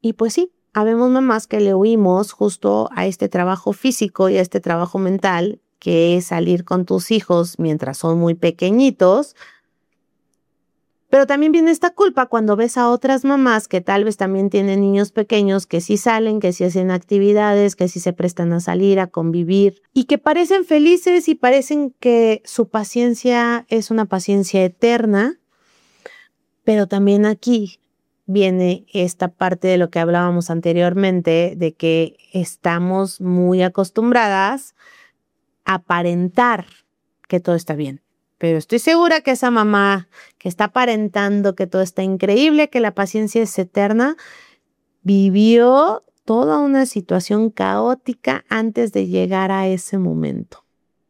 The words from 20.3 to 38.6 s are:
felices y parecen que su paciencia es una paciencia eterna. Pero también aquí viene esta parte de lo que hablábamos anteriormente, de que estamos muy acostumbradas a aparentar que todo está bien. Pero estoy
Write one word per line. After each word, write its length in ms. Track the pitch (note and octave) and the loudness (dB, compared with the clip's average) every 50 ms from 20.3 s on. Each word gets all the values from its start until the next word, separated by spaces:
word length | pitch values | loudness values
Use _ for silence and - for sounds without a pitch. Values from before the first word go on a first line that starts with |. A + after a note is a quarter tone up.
| D4+ F4 F4 E4+ G4 G4 F4+ | 0 0 2 2 2 0 2
felices 640 | - D#4 D4+ D4 E4+ F4 F4 - F4+ F4 F4 E4 E4 | 2 2 4 4 4 4 4 2 2 0 2 2 0
y 60 | D4+ | -2
parecen 600 | - - B3 C4 C#4 B3+ - D4+ D4 C#4+ B3+ - - | 0 2 2 2 2 2 0 -2 -2 -4 -4 -6 -2
que 420 | - B3 A#3 A#3 A3+ A3 G#3+ G#3+ _ | 0 2 4 4 4 2 2 -2 _
su 240 | - - - A3 | -8 -4 -4 -4
paciencia 1000 | - - A3 G#3 - - A#3+ A#3+ A#3+ A#3 A3+ - B3 A#3+ A#3+ A#3 A#3 A#3 A#3 A#3+ - | -2 -2 -6 -6 -4 -2 0 0 0 0 0 0 0 0 2 0 0 -2 -4 -4 -2
es 200 | A3+ A3+ G#3 - | -4 -2 -2 -2
una 160 | A3+ A3 G#3+ | -2 -2 -2
paciencia 600 | - G3 F#3+ F3+ - G3+ G3+ F#3+ - - F#3+ F#3 | -2 -4 -4 -2 0 0 0 0 0 0 0 0
eterna. 760 | F3+ F3+ - - A#3 A#3 A#3+ A3+ A3 G3+ G3 A3 C4+ F4+ _ _ _ _ _ _ _ _ _ _ _ _ _ - - - - _ _ _ _ _ _ _ _ - | 0 0 0 0 2 2 2 2 2 2 2 0 -2 -4 _ _ _ _ _ _ _ _ _ _ _ _ _ -20 -20 -20 -20 _ _ _ _ _ _ _ _ -2
Pero 220 | A#3 G#3+ G#3 G3+ | 0 0 0 0
también 380 | F#3 G3+ G3 G3+ G3+ G3+ G3+ G#3 | 0 0 0 2 2 4 4 2
aquí 540 | G#3+ G#3+ - - A#3+ B3 A3 G#3 F3 - _ _ _ _ _ _ _ _ _ _ | 2 0 -2 -2 0 0 0 -2 -6 -12 _ _ _ _ _ _ _ _ _ _
viene 600 | - F#3+ G3+ G3 F#3+ F#3 F#3 F3+ F3+ F3+ F3+ - _ | -2 0 2 2 2 2 2 2 0 0 -2 -6 _
esta 380 | - G3+ F3+ F3 - - F3+ F3 | -4 -4 -4 -4 -4 -4 -6 -6
parte 400 | - - F#3 F3+ F3+ F3 - F#3 | -4 -4 -4 -4 -2 -2 0 0
de 80 | F#3 | 2
lo 120 | F3+ F3 E3+ | 2 0 0
que 100 | - E3+ | -2 -2
hablábamos 500 | E3+ E3+ F3 F3 F3 F3 F3 F3 E3+ - | -2 0 0 0 0 0 -2 -2 -4 -4
anteriormente, 1040 | E3 E3 E3+ F3 E3+ F3 F3 F3 F3+ G3 G3 F#3+ F#3 F3+ F3 E3 E3 E3 F3 F3 - | -6 -4 -2 -2 0 0 0 0 0 0 0 0 0 0 0 0 0 0 0 -2 -2
de 180 | E3+ F3 D#3+ D#3+ | -4 -4 -4 -4
que 440 | - E3 E3 D#3+ E3 E3 D#3 - _ _ _ - | -2 -2 0 0 0 0 -2 -6 _ _ _ -6
estamos 880 | F#3+ E3+ - - - - F3 E3+ E3+ F3 F3+ F#3 F#3+ G3 F#3 - - | -6 -6 -6 -8 -6 -4 -2 -2 -2 -2 -2 -2 -2 -4 -4 -6 -8
muy 420 | F#3 F3+ F3+ F3+ F3+ F3+ F#3 F#3 F3+ | -4 -2 0 0 2 2 2 0 0
acostumbradas 1120 | F#3 F3+ G3 F#3+ F3+ - A3 A3 A#3+ B3+ A#3+ A3+ G3+ G3 F#3+ G3 G#3 C4 C4+ - - _ _ _ - _ _ _ _ _ _ _ _ _ _ _ _ _ _ - | -2 -2 -2 -4 -4 -2 -2 0 2 2 2 2 0 0 0 -2 -2 -4 -6 -10 -16 _ _ _ -20 _ _ _ _ _ _ _ _ _ _ _ _ _ _ -6
a 120 | - F#3+ | -4 -4
aparentar 880 | F3+ - - F3 F3 F3 F3 F3 F3 F3+ F3+ - B3 A#3+ B3 A3+ F#3 F3 _ _ _ _ _ _ _ _ _ _ _ _ - | -4 -4 -4 -4 -2 -2 -2 -2 -2 -2 -2 0 0 2 2 0 -2 -6 _ _ _ _ _ _ _ _ _ _ _ _ -4
que 100 | F#3 F3 | -4 -4
todo 160 | F3 F3+ F3 | -2 0 -2
está 200 | E3 E3+ - D#3 | -2 -2 -6 -6
bien. 260 | D3 D3+ C3+ C#3 C#3 _ _ _ _ _ _ _ | -6 -6 -8 -8 -12 _ _ _ _ _ _ _
Pero 200 | - - E3 D#3+ | -4 -2 0 0
estoy 220 | D#3 | 0